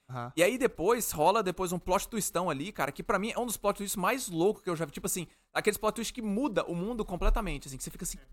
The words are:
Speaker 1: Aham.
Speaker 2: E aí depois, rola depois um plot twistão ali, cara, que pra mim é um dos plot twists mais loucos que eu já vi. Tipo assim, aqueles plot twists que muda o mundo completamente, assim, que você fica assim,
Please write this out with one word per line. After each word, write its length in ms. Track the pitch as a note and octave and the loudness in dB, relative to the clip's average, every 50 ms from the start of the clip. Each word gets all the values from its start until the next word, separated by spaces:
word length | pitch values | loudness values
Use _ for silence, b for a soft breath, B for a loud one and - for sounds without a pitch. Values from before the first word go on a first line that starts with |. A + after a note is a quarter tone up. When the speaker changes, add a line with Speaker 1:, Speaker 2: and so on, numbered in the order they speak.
| _ - | _ -12
Speaker 1:
Aham. 240 | B2+ B2 A#2+ B2 - | -10 -10 -10 -6 2
Speaker 2:
E 60 | D3+ | 4
aí 160 | F3 G#3 B3+ | 4 4 4
depois, 540 | B3 C4+ - - - D#3+ G#3 A#3+ A#3+ - - | 2 2 0 2 2 2 2 2 2 0 -2
rola 320 | - D#3 D3+ F3 G3+ A3+ G3 | 0 4 4 6 6 6 2
depois 280 | F#3 E3 - F#3 E3+ | 0 -2 -2 -2 -2
um 60 | F3+ | -2
plot 300 | E3+ - F3+ F3+ G3 - | -4 0 0 0 0 0
twistão 420 | - A#3 G#3 - - - E3+ F#3 F3 | -2 -4 -4 -4 -2 -2 -2 -2 0
ali, 220 | D3 C3+ D#3 G#3 | -2 -4 -6 -8
cara, 200 | - - C#3+ C#3+ | -4 -2 -2 -2
que 120 | - - - | -2 -6 -2
pra 160 | - G#3 F#3 | 0 0 0
mim 120 | G3+ A#3 | 0 -2
é 60 | - G#3+ | -2 -2
um 60 | A#3+ | -2
dos 120 | A#3+ - | -4 -4
plot 200 | - - G3+ G3 | 0 0 0 0
twists 180 | - G3+ G3 - | 0 -4 -4 -2
mais 320 | G3+ F3+ G3+ B3 C4+ - | 0 2 2 2 0 -2
loucos 360 | G3+ E3+ D#3+ E3+ G#3 G#3 - - | -4 0 4 4 4 2 0 -4
que 60 | F#3 | -4
eu 40 | E3+ | -2
já 100 | D3+ E3 | -2 -4
vi. 60 | D3+ | -6
Tipo 140 | - G3 - | -6 -6 -4
assim, 220 | E3+ - F#3 D#3+ b b b b b - | -4 -4 -4 -6 b b b b b -4
aqueles 240 | E3 - G#3+ G3+ | 2 2 2 2
plot 160 | - A3 G#3+ G#3 | 2 0 -2 0
twists 180 | A#3 G#3+ - | -2 -6 -6
que 100 | - B3 | -6 -4
muda 440 | A3 G#3 G3 A3+ C#4+ C#4+ F#3+ E3 - | -4 -2 0 0 0 2 2 0 0
o 80 | - E3+ | 0 -2
mundo 300 | E3+ F3+ A3 B3 G#3+ G3 | -4 -2 -4 -4 -4 -4
completamente, 640 | - F3+ E3 G3 F#3+ - A#3 G#3 F3 D3 C3+ - | -4 -4 2 4 4 4 4 2 -2 -4 -6 -8
assim, 100 | C3+ C3 | -12 -12
que 60 | B2 - | -10 -10
você 80 | D#3+ | -10
fica 120 | - - F3+ | -10 -8 -8
assim, 140 | - - - - - | -8 -8 -10 -14 -16